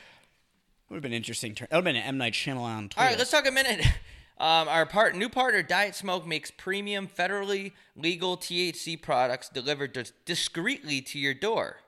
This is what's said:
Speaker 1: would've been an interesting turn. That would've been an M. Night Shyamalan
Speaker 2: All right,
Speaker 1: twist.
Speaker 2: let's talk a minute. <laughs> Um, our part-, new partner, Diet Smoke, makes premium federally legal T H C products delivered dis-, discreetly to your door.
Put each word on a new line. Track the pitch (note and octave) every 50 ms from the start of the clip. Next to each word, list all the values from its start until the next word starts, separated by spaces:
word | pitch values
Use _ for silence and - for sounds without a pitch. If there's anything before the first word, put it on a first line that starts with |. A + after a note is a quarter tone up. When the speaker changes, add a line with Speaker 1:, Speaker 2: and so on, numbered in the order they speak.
| - - - - _ _ _ _ _ _ _ _ _ _ _ _ _ -
Speaker 1:
would've | G3 F3 C#3+
been | B2+
an | A#2 A#2
interesting | A2+ - A2+ - - A2+ G#2
turn. | - B2 -
That | D#3 E3+
would've | F#3
been | F3 C3+ A#2
an | G2+
M. | C3 C3+ C3+
Night | B2 A#2 G#2
Shyamalan | - - D3+ C3+ B2+ A#2+ A#2 A2+ A2 G#2 G2 - -
Speaker 2:
All | B3
right, | B3+ A#3
Speaker 1:
twist. | A3
Speaker 2:
let's | B3 -
talk | D#4 D4+ C4+ C#4
a |
minute. | C4 C4+ C4+ B3+ G#3+ E3+ D3 -
<laughs> | - - - - - - - - _ -
Um, | - D#3+ E3 D#3+ D#3 D3+
our | D#3 E3 D#3+ -
part-, | E3 G3+ A3+ F3 E3+
new | F3 A3 B3+
partner, | - C4 B3+ B3+ A3 G3
Diet | D#3 B2+ F3+ F#3 G3+ G3+ F3
Smoke, | - G3 G3 F3+ F#3 D#3+
makes | E3+ D#3+ D3+ - -
premium | - - - F#3 F#3+ G3+ G3+ G#3 G#3 G3 G3 -
federally | - - F3+ F#3 G3+ G3+ G3 G3 G3+ G3 G3 G3 - _ - _ _
legal | - C#3+ E3 F3+ E3 F3 F#3 F3+
T | F3 - - F3 F3 F3+ F3
H | D#3 -
C | - E3+ E3 D#3
products | - - C#3+ B2 B2+ B2 B2 C3 - -
delivered | - C3 A#2+ C#3+ D3 C#3 C#3+ C3 A2
dis-, | B2+ A2+ - - _ _
discreetly | - F3 D#3+ - - - E3+ F3 A#3+ C4+ - - D3+ C#3+ C3+
to | C3 - - D3
your | C#3 C#3 C3+
door. | - - G#3+ A3+ E3+ F#2+ - - - -